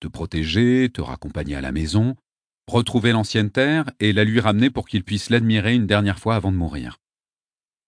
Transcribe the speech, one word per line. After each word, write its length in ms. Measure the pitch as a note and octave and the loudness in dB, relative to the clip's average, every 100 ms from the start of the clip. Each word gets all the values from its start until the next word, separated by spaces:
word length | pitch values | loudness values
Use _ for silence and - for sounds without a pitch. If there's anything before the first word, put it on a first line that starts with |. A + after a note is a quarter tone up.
Te 80 | D#2 | -14
protéger, 800 | - E2 E2 D#2 F2 A#2+ B2+ B2+ | -10 -8 -4 -2 2 4 4 0
te 120 | A#2+ | -2
raccompagner 540 | B1+ B1+ - - C#2 C#2 | -8 -10 -10 -8 -8 -6
à 40 | |
la 120 | C2 | -6
maison, 440 | C#2 D#2+ G#2 A#2 B2+ _ _ _ _ - | -4 0 0 0 -2 _ _ _ _ -4
retrouver 440 | A#2 A#2 B2 A2 | -2 0 0 2
l'ancienne 380 | A2+ G#2+ A#2 G#2 | 2 0 0 0
terre 340 | C3 C#3 D#3 D3+ - | 2 2 2 -2 -2
et 140 | G#2 | 0
la 100 | G2+ | 2
lui 160 | G#2+ A2+ | 2 2
ramener 300 | A2 G#2 C3 | 2 4 2
pour 180 | B2 - | 0 -4
qu'il 160 | A2 | -4
puisse 240 | - G#2 - | -4 -4 0
l'admirer 460 | A#2 A2+ A2 G2+ | 2 2 2 2
une 120 | B2 G2+ | 0 2
dernière 320 | G#2 G2+ F#2+ | 2 2 -2
fois 180 | A2 A2+ | -2 -2
avant 160 | F#2+ | 0
de 40 | F#2 | -2
mourir. » 400 | D#2+ C#2+ A#1+ - _ _ _ _ _ _ _ _ | -2 -6 -12 -14 _ _ _ _ _ _ _ _